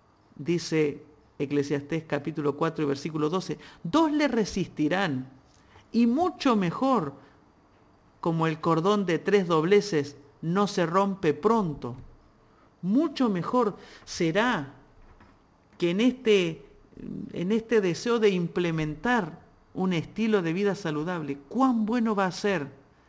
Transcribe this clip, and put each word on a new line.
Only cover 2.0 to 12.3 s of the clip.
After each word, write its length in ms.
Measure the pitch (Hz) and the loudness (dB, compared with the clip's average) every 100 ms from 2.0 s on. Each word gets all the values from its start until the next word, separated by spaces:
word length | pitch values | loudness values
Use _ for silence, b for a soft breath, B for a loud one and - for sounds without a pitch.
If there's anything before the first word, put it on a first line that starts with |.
capítulo 520 | 156 143 143 160 147 139 | -4 -4 -4 -4 -4 -2
cuatro 280 | 165 160 | -2 -2
y 40 | 147 | -2
versículo 420 | 139 170 156 151 | -2 -4 -2 -2
doce, 280 | 185 180 - B B | -2 -4 -10 B B
dos 300 | 170 294 320 | -2 2 2
le 160 | 294 294 | 2 0
resistirán, 1000 | 240 208 196 170 - 151 180 190 131 127 - _ b b b b | 0 -2 -2 -4 -2 0 0 0 -2 -8 -16 _ b b b b
y 140 | 220 233 | 2 2
mucho 500 | 262 359 349 269 220 | 2 0 0 2 2
mejor, 580 | 175 - 269 240 143 - B B _ _ _ _ _ _ _ _ | 0 0 0 0 -2 -8 B B _ _ _ _ _ _ _ _
como 260 | 175 165 160 | -2 0 0
el 140 | 156 | 0
cordón 460 | 165 160 180 208 185 | 0 2 2 2 2
de 120 | 156 | 0
tres 280 | - 202 175 | 2 2 4
dobleces, 680 | 160 165 208 202 156 143 - - _ | 2 4 4 4 -2 -2 -8 -20 _
no 240 | 160 185 202 | -2 0 0
se 200 | 196 165 | 0 2
rompe 480 | 180 202 185 - | 2 2 0 0
pronto. 640 | - 214 226 180 139 120 123 - - _ | 2 2 2 0 -4 -10 -10 -16 -20 _